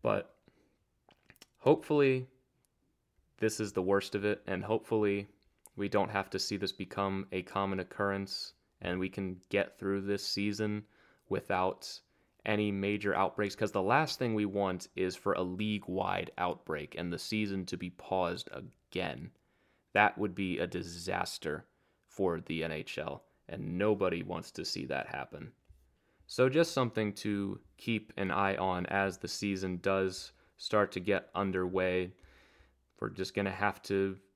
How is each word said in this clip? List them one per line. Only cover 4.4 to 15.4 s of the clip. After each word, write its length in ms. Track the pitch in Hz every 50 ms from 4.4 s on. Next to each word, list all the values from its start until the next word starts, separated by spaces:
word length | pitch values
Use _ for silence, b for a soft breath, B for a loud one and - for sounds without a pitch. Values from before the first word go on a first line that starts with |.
| -
and 180 | - 98 90 98
hopefully 640 | 101 110 113 - - 117 110 107 104 101 101 101 - - _ _ _ _ _ _ - _
we 140 | - 101 98
don't 220 | - 104 98 -
have 180 | 107 98 95 -
to 80 | -
see 200 | 95 - - 101
this 160 | 98 101 92 -
become 520 | - 95 - - - 98 98 95 95 95 -
a 100 | - 92
common 380 | 90 - - 98 98 98 98 95
occurrence 760 | 90 - - - 101 101 98 98 98 95 - - - - - _ _ _ _ _ -
and 140 | 90 90 90
we 80 | 92
can 300 | 95 - - 98 92 90 90 -
get 320 | _ - 98 - - - -
through 220 | - 98 98 98
this 260 | 95 98 101 98 -
season 560 | - - 101 101 104 101 104 110 104 104 104 104 b b b b b b b b _
without 720 | 98 95 - - 101 92 92 92 - - - - - - _ b b b b b b b b
any 240 | 110 107 104 107 104
major 460 | 101 98 98 101 104 101 98 101 87
outbreaks, 400 | - 98 92 - - 104 101 -
'cause 160 | - 113 101
the 100 | - 101
last 380 | 92 98 120 143 160 135 - -
thing 140 | 131 117 113
we 100 | 107 104
want 460 | 101 98 101 101 95 92 87 - - _
is 180 | - 92 92 92
for 160 | - - 101
a 100 | 95 -